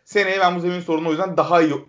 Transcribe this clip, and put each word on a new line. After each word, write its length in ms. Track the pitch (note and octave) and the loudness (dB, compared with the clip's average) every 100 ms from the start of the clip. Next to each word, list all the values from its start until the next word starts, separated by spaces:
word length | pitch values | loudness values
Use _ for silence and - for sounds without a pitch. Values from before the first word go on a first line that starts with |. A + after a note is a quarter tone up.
| _ | _
seneye 340 | G#3 F#3+ G3 | -2 0 2
ben 160 | F3+ F3+ | 0 0
bu 40 | |
zemin 200 | F3 F3+ | -4 -6
sorunu 280 | F3 D#3+ E3 | -4 -2 -2
o 20 | |
yüzden 260 | D#3 F#3+ E3 | -2 -2 -2
daha 260 | D3+ E3+ | 2 4
iyi, 100 | D#3+ C#3 | 2 0